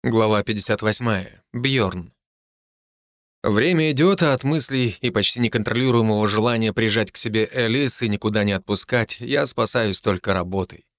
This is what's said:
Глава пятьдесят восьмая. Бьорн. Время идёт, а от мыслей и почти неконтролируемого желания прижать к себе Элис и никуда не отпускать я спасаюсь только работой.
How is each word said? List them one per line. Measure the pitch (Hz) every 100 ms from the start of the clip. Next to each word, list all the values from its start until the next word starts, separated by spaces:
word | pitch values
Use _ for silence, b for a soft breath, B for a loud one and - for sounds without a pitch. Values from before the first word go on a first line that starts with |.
| 123
Глава | 113 107 104
пятьдесят | 101 107 98 110
восьмая. | 107 107 120 101 95 - _
Бьорн. | 120 131 135 98 90 85 _ _ _ _ _ _ _ _ _ _ _ _ _
Время | - 104 147 170 156
идёт, | 139 175 196
а | 160
от | 131
мыслей | 135 156 - 135 120 -
и | 120
почти | 104 101 120
неконтролируемого | 117 117 104 113 131 120 110 104 107
желания | 107 117 117 110
прижать | 107 113 107 104
к | -
себе | 117 110 107
Элис | 127 117 123 139 -
и | 113
никуда | 101 107 107
не | 101
отпускать | 95 - 101 - 123 110 -
я | 120 143 143
спасаюсь | - 110 123 107 95
только | - 92 -
работой. | 92 87 98 92 - _